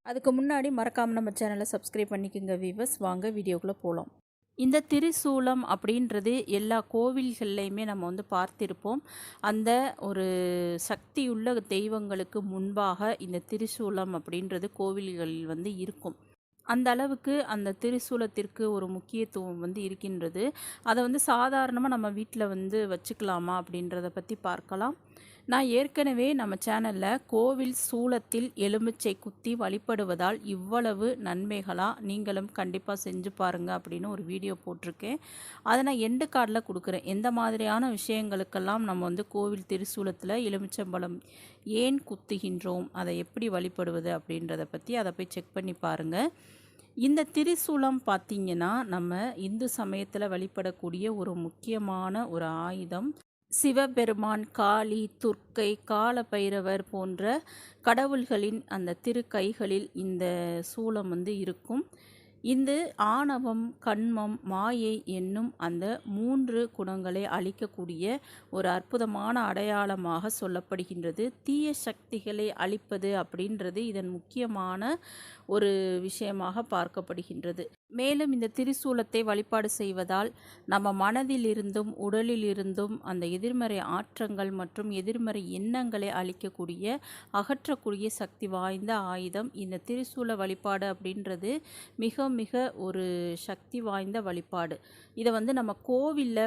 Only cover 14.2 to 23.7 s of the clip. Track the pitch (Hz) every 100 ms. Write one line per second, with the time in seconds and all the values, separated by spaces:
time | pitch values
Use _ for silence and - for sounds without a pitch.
14.2 | 170 175 190 180 202 - 196 196 190 175
15.2 | 160 160 160 160 196 190 185 - 180 -
16.2 | - _ _ _ - 247 247 240 277 269
17.2 | 269 285 262 208 196 196 233 247 - 240
18.2 | 220 - 202 - 214 202 185 185 - 226
19.2 | 220 190 185 175 175 202 190 190 196 185
20.2 | 165 180 262 - - - - 233 247 269
21.2 | 277 240 262 269 262 247 269 240 208 202
22.2 | 220 226 208 190 190 214 202 175 - 220
23.2 | 202 175 175 180 170